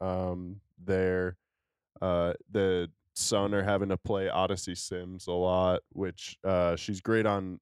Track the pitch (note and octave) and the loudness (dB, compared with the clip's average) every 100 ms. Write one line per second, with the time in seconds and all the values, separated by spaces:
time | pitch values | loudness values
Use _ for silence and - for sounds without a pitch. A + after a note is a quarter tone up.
0 | F#2+ F#2 F#2 F2+ F2+ G2+ _ _ F2+ F#2+ | -4 -2 -2 -4 -8 -14 _ _ -2 0
1 | F#2 F#2 F2+ F2+ _ _ _ _ _ - | 2 0 -2 -6 _ _ _ _ _ -6
2 | F#2 F2 F2 - - G#2 F#2+ F2+ E2+ _ | 0 2 0 -2 -4 0 2 2 -2 _
3 | _ - - G#2 G2+ G2+ G2 G2 G2 F#2 | _ -6 0 2 2 2 2 2 2 -2
4 | - G2+ F#2+ F2 F#2+ F#2+ - F2+ - F2+ | -2 -2 0 0 0 -2 -6 -8 -6 -8
5 | F2+ F#2 - F2+ F2+ F#2 F#2 F#2 - - | -8 -10 -4 0 2 4 4 2 -2 -6
6 | F#2+ - - - F#2+ F#2 F2 E2+ - F#2+ | -6 -6 -14 -6 0 2 2 0 -4 -6
7 | A2 A2+ G#2+ G2+ F#2+ F2+ | 0 2 4 0 -2 -10